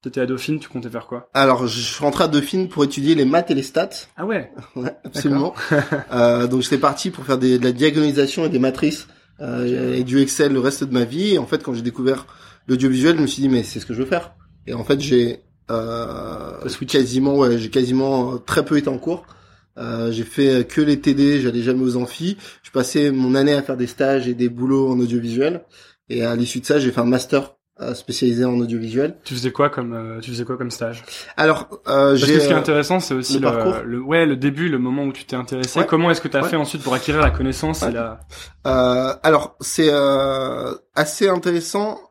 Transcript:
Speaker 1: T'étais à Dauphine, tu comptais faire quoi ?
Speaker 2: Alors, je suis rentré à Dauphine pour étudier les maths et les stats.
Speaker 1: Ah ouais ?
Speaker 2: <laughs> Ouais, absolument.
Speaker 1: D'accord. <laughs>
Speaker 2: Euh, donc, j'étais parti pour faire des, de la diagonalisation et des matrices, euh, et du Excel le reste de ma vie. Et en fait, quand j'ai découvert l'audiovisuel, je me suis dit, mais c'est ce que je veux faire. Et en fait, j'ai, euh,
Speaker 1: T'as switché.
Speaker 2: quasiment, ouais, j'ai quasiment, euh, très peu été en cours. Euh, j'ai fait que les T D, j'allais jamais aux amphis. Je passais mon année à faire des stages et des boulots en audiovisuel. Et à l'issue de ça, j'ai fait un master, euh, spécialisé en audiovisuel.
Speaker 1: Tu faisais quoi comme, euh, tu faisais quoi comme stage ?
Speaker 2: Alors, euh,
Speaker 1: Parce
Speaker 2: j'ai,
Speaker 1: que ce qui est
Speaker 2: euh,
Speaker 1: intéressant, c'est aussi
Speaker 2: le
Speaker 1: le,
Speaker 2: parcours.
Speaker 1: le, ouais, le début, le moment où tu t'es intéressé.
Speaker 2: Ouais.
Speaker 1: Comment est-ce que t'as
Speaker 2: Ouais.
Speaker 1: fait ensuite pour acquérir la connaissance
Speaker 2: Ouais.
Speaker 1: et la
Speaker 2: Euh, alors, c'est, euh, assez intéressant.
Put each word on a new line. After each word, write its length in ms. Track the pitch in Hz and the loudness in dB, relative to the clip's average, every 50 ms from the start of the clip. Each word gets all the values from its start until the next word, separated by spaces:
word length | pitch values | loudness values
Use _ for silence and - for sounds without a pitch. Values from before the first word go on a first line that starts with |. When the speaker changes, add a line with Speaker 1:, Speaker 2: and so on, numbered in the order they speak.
Speaker 1:
T'étais 180 | _ 131 123 135 | _ -8 -4 -4
à 60 | 127 | -2
Dauphine, 340 | 123 131 123 - - 156 151 | -2 -2 -6 -4 -6 -6 -6
tu 80 | - - | -6 -10
comptais 200 | - 127 117 120 | -12 -12 -10 -10
faire 180 | 113 117 - - | -12 -12 -12 -10
quoi ? 220 | 123 120 120 _ _ | -14 -14 -14 _ _
Speaker 2:
Alors, 320 | 139 135 135 131 120 127 | 2 4 4 4 4 2
je 140 | 117 107 117 | -2 -4 -4
suis 200 | 120 110 - - | -6 -6 -6 -2
rentré 200 | 147 147 135 - 180 | -2 0 2 2 0
à 40 | 156 | 2
Dauphine 400 | 147 147 139 - - 185 185 180 | 2 0 0 0 -2 -2 -2 -2
pour 160 | - 156 143 | 0 0 0
étudier 320 | 139 - - 139 151 165 | 0 0 -2 2 2 4
les 80 | 151 139 | 4 4
maths 260 | 131 143 170 170 - | 4 4 2 2 2
et 40 | 160 | -2
les 80 | 139 135 | -2 -2
stats. 240 | - - 160 180 196 - - - _ _ | -2 -2 -2 -2 -2 -6 -16 -18 _ _
Speaker 1:
Ah 80 | - 165 | -10 -6
ouais ? 280 | 202 226 185 123 - - - 120 | -4 -4 -6 -6 -8 -16 -20 -20
Speaker 2:
<laughs> 120 | - _ | -14 _
Ouais, 200 | 127 123 135 - - _ | -8 -8 -8 -8 -10 _
absolument. 500 | - - 147 139 143 139 139 139 135 - - - - | -12 -10 -4 -2 0 2 2 0 -2 -4 -8 -4 0
Speaker 1:
D'accord. 280 | 117 117 113 - - 143 135 | 0 0 2 0 -4 -6 -4
<laughs> 80 | - | -4
Speaker 2:
Euh, 340 | 127 123 120 120 120 120 120 | 2 4 4 4 4 4 0
donc, 160 | 120 127 127 | 0 0 -2
j'étais 160 | 123 - - - | 0 0 0 2
parti 320 | - 143 139 - - 190 | 2 2 0 0 -6 -8
pour 140 | - - 131 | -8 -8 -4
faire 140 | 127 135 131 | -2 0 2
des, 200 | 127 127 127 123 | 4 4 4 4
de 60 | 120 | 2
la 80 | 127 | 0
diagonalisation 720 | 123 120 151 156 143 156 151 147 139 139 139 135 - - 165 | 2 2 2 2 4 2 2 2 2 2 2 0 0 -2 -2
et 40 | 151 | 0
des 120 | - 127 | 2 2
matrices, 460 | 127 131 127 - 151 147 - - - - _ _ _ _ _ _ | 0 0 0 0 -2 -2 -2 -4 -12 -18 _ _ _ _ _ _
euh, 540 | 117 120 120 123 123 123 123 127 127 123 127 | -10 -8 -6 -4 -2 -2 -2 -2 -2 -2 -2
et 60 | 127 127 | -2 -2
du 160 | 127 127 139 | 2 2 2
Excel 320 | 139 135 - - 151 143 | 2 2 2 2 2 2
le 80 | 135 131 | 4 2
reste 220 | 120 135 139 - 143 | 2 0 0 -2 -4
de 80 | 135 | -2
ma 120 | 127 127 120 | 0 0 0
vie. 300 | 117 120 160 190 214 196 | 0 -2 -2 0 2 2
Et 40 | 160 | 2
en 80 | 123 | 2
fait, 160 | 110 - 151 - | 0 -4 -4 -2
quand 80 | - 127 | -4 -6
j'ai 80 | 117 | -4
découvert 440 | 117 120 117 - 127 131 135 131 - - - - - - - _ _ - | -6 -6 -6 -2 0 0 0 0 -4 -16 -20 -20 -20 -20 -20 _ _ -2
l'audiovisuel, 480 | 131 127 131 135 131 127 131 160 170 | 0 2 2 2 2 4 4 4 4
je 60 | 160 | 4
me 40 | 147 | 2
suis 160 | 127 - 135 | -2 -2 -2
dit, 60 | 135 135 | 0 2
mais 160 | 131 120 107 | 2 0 0
c'est 160 | - - 113 | -4 -10 -12
ce 60 | - | -10
que 80 | - 120 | -8 -6
je 60 | 110 | -6
veux 80 | 135 - | -4 -2
faire. 280 | 190 170 - - - _ _ _ _ _ _ - | -2 -4 -4 -8 -20 _ _ _ _ _ _ -10
Et 60 | 120 | -10
en 100 | 120 117 | -8 -2
fait, 160 | - 143 139 | -2 -2 0
j'ai, 400 | 143 139 123 123 120 120 - - _ _ _ _ _ - | 0 2 2 2 2 2 -2 -6 _ _ _ _ _ -6
euh, 800 | 117 113 110 113 117 117 117 113 120 - - - - - - - - - | -6 -6 -4 -6 -6 -8 -8 -8 -10 -10 -10 -10 -10 -10 -12 -12 -12 -10
Speaker 1:
T'as 60 | - - | -10 -10
switché. 300 | - - - - - 143 | -8 -8 -8 0 2 2
Speaker 2:
quasiment, 380 | 127 117 123 131 135 139 139 | 2 2 0 0 2 2 4
ouais, 220 | 143 135 123 120 117 | 4 4 4 4 2
j'ai 120 | 110 110 | 0 0
quasiment, 640 | - 135 127 123 127 131 135 135 135 131 123 123 131 | 0 0 2 2 2 0 2 2 0 0 0 -2 -4
euh, 20 | 120 | -8
très 260 | - - - 160 135 | -4 0 0 0 0
peu 120 | - 151 | 2 0
été 120 | 147 143 139 | 0 0 0
en 100 | 135 123 | -4 -4
cours. 260 | - 160 170 175 - _ - _ _ _ _ _ _ _ _ | -4 -6 -6 -6 -8 _ -20 _ _ _ _ _ _ _ _
Euh, 340 | - 117 117 117 117 117 117 | -12 -10 -8 -6 -4 -4 -2
j'ai 120 | 113 110 117 | -2 -4 -6
fait 420 | - - - 139 139 131 127 120 - | -6 0 2 4 4 4 4 2 0
que 120 | - 151 | 0 2
les 200 | 151 147 147 143 | 4 4 2 2
T 140 | - 147 135 | 2 2 4
D, 260 | 139 139 143 147 143 | 4 4 4 4 2
j'allais 220 | 127 123 117 120 | 0 0 0 0
jamais 200 | 113 123 127 127 | 0 0 2 2
aux 140 | 131 127 120 | 2 0 0
amphis. 400 | 123 123 120 - - 160 180 202 - - - - _ | -2 -4 -4 -6 -6 -6 -6 -6 -6 -12 -20 -20 _
Je 80 | _ - | _ -6
passais 400 | _ 131 123 - - 156 147 147 | _ -2 -2 0 2 2 2 2
mon 240 | 135 131 131 127 127 | 2 2 2 2 4
année 200 | 135 135 143 147 | 4 4 4 2
à 80 | 143 | 2
faire 140 | 139 - 135 | 0 -4 -4
des 100 | 123 123 | -4 -4
stages 420 | 120 - - 143 135 135 135 123 123 | -6 -2 -2 0 2 2 0 0 -2
et 60 | 123 | -2
des 140 | 120 123 120 | 0 0 -2
boulots 400 | 120 120 123 131 135 135 135 131 | 0 -2 0 0 2 2 2 2
en 80 | 127 123 | 2 0
audiovisuel. 640 | 123 117 120 120 117 117 113 120 139 156 175 165 - _ _ - - - _ _ _ _ | 0 0 0 -2 -2 -2 -2 0 0 0 -2 -4 -10 _ _ -20 -20 -20 _ _ _ _
Et 160 | 117 120 117 | -4 -2 -2
à 100 | 117 120 | -2 0
l'issue 240 | 120 123 120 - 123 | -2 -2 -2 -4 -8
de 60 | 120 | 0
ça, 120 | - 147 147 | 2 2 2
j'ai 120 | 135 127 | 2 2
fait 100 | 123 - | 0 2
un 40 | 120 | 2
master, 500 | 120 127 127 127 - - 139 139 - _ _ _ _ _ _ | 2 2 0 0 0 0 -2 -2 -2 _ _ _ _ _ _
euh, 140 | - 117 123 | -8 -8 -8
spécialisé 500 | - - - 123 - 135 123 117 117 127 | -10 -8 -8 -4 0 0 2 2 2 2
en 140 | 123 123 123 | 2 2 0
audiovisuel. 600 | 120 117 117 117 113 113 110 127 139 117 - - _ | -2 -2 -4 -6 -6 -4 -2 -2 -2 -2 -4 -10 _
Speaker 1:
Tu 100 | - 131 | -12 -10
faisais 180 | 123 120 131 | -6 -6 -6
quoi 180 | 120 - 139 143 | 0 0 0 0
comme, 220 | 143 - 123 117 117 | 0 -4 -8 -8 -8
euh, 260 | 113 113 110 113 113 | -10 -10 -10 -12 -12
tu 100 | 113 120 | -12 -10
faisais 120 | 123 117 120 | -8 -8 -6
quoi 120 | 110 127 | -6 -6
comme 160 | 123 127 120 | -8 -6 -8
stage ? 320 | 117 - 117 113 117 117 - - - - - - - | -8 -6 -8 -8 -8 -10 -18 -18 -18 -18 -18 -12 -4
Speaker 2:
Alors, 320 | - 151 156 160 - - - - - _ | 0 2 2 2 0 -2 -12 -16 -14 _
euh, 240 | - 135 139 139 139 | 0 2 4 6 6
Speaker 1:
Parce 60 | 139 | 6
Speaker 2:
j'ai, 180 | 131 135 139 151 | 6 4 6 6
Speaker 1:
que 60 | 156 | 6
ce 60 | 147 | 6
qui 60 | 143 | 4
est 40 | 165 | 4
Speaker 2:
euh, 20 | 156 | 2
Speaker 1:
intéressant, 400 | 147 - 151 147 147 - 180 185 | 2 2 2 0 2 2 0 -2
c'est 160 | 175 - 135 | 0 -2 -4
aussi 200 | 131 127 131 135 | -4 -2 -2 -2
Speaker 2:
le 40 | 139 | 0
Speaker 1:
le, 60 | 139 | 2
Speaker 2:
parcours. 280 | 131 120 117 113 113 117 113 113 | 2 0 2 0 0 0 -2 -4
Speaker 1:
le, 160 | 117 120 123 | -6 -6 -6
ouais, 240 | 131 139 156 165 165 | -4 0 2 2 4
le 100 | 156 139 | 2 2
début, 320 | 127 127 143 139 143 170 175 | 0 0 -2 -2 0 -2 -2
le 100 | 147 127 | 0 0
moment 260 | 123 127 127 143 143 | -2 -2 -2 -2 -4
où 80 | 139 | -4
tu 120 | 131 - - | -6 -8 -12
t'es 100 | - - | -10 -8
intéressé. 420 | 127 127 - 135 127 127 127 - 170 | -8 -6 -6 -6 -6 -6 -4 0 -2
Speaker 2:
Ouais. 80 | 156 | 0
Speaker 1:
Comment 240 | - 160 160 170 175 | 2 2 2 4 2
est-ce 100 | 165 165 | 2 0
que 80 | - 151 | -2 -2
t'as 140 | - 139 | -2 0
Speaker 2:
Ouais. 60 | 135 139 | 0 0
Speaker 1:
fait 80 | 151 | 0
ensuite 260 | 160 147 139 - 143 | -2 -2 -2 -4 -6
pour 100 | 135 139 123 | -2 -2 -2
acquérir 280 | 127 - - 147 156 | -2 0 0 0 2
la 80 | 151 143 | 2 2
connaissance 520 | - - 131 135 127 - - 156 156 - | 2 2 -2 -2 -2 -2 -4 -4 -2 -2
Speaker 2:
Ouais. 80 | - 120 | -4 -4
Speaker 1:
et 20 | |
la 260 | 117 117 117 113 110 113 - _ - - - - _ _ _ | -2 -4 -6 -8 -8 -14 -18 _ -20 -20 -20 -20 _ _ _
Speaker 2:
Euh, 480 | 135 131 127 127 127 123 127 131 131 123 - | 0 2 2 4 4 2 2 0 -2 -4 0
alors, 340 | - 151 160 147 151 - _ _ | 2 4 4 4 2 -2 _ _
c'est, 280 | - - - - 160 156 | -10 -8 0 2 4 4
euh, 840 | 147 143 139 139 139 135 135 139 135 135 131 131 123 120 117 123 - - _ _ _ | 4 4 4 2 2 2 2 0 0 -2 -4 -4 -6 -6 -6 -8 -8 -10 _ _ _
assez 320 | 147 156 151 - - 214 196 | -2 -2 -2 0 0 2 2
intéressant. 720 | 185 180 175 180 175 170 165 - - 202 208 214 - - - _ | 2 2 0 0 0 0 -2 -2 -4 -4 -4 -4 -6 -10 -16 _